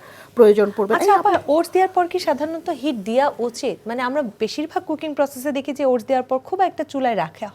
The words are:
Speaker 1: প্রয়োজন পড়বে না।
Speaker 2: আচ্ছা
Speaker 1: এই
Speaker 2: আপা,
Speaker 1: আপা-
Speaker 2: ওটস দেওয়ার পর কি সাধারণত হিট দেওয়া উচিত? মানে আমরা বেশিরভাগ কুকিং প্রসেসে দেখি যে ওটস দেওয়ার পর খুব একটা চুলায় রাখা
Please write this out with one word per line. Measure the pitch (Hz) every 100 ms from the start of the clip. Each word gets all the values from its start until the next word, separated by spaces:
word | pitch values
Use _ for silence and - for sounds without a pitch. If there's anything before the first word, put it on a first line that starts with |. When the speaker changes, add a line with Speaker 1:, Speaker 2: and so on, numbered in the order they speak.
| - - - -
Speaker 1:
প্রয়োজন | 220 208 202 202
পড়বে | 196
না। | 226
Speaker 2:
আচ্ছা | 381
Speaker 1:
এই | 392
Speaker 2:
আপা, | 403
Speaker 1:
আপা- | 359 -
Speaker 2:
ওটস | 302 339
দেওয়ার | 370 381
পর | 381 349
কি | 359
সাধারণত | 339 262 311 330 330
হিট | 285 269 247
দেওয়া | 196 240 285 -
উচিত? | 240 233 262 165 214
মানে | 240
আমরা | 247 285 247 -
বেশিরভাগ | 220 - 320 370
কুকিং | 359 311 320
প্রসেসে | 285 277 262 269
দেখি | 277 269
যে | 277 277
ওটস | 247 214
দেওয়ার | 262
পর | 254 262
খুব | - 381
একটা | 359 349
চুলায় | 302 277 262 208
রাখা | 165 - 208